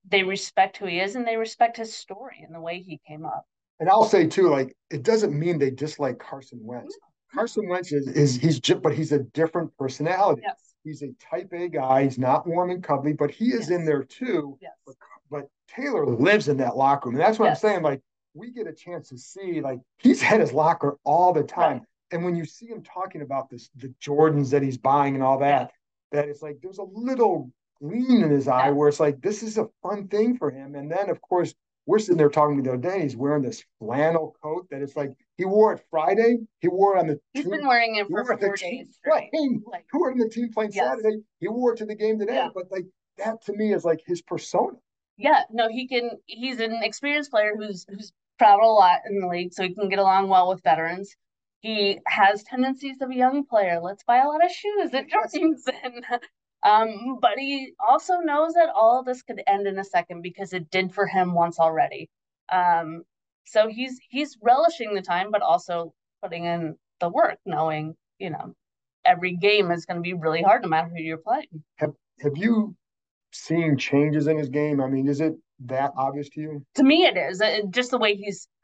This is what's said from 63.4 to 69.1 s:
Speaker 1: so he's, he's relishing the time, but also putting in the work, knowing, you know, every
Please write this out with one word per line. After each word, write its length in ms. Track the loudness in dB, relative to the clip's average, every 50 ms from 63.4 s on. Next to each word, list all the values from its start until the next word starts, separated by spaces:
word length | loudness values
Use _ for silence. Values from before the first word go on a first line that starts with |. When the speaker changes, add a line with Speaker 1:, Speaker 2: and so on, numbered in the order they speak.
| _
Speaker 1:
so 220 | _ 2 2 2 2
he's, 320 | 0 -6 -8 -8 -8 -14 _ _
he's 280 | -6 -6 -6 -6 -8 _
relishing 520 | 2 2 4 4 4 2 0 0 -6 -6 -6
the 80 | -6
time, 280 | -4 -2 -2 -2 -2 -2
but 120 | -2 -2
also 520 | 2 2 0 0 0 -4 -6 -6 -6 -8 -12 _ _ _ _ _
putting 240 | -14 -12 -10 -8 -4
in 300 | -4 -4 -4 -4 -6 -8 -12 _ _ _ _
the 80 | -4 -2
work, 280 | 2 2 2 2 2 -4 _
knowing, 500 | -6 -4 -2 -2 -2 -2 -4 -6 -8 -10 _ _ _ _ _
you 120 | -10 -10
know, 240 | -8 -10 -12 -14 -16 _ _ _ _ _ _ _ _ _ _
every 320 | 2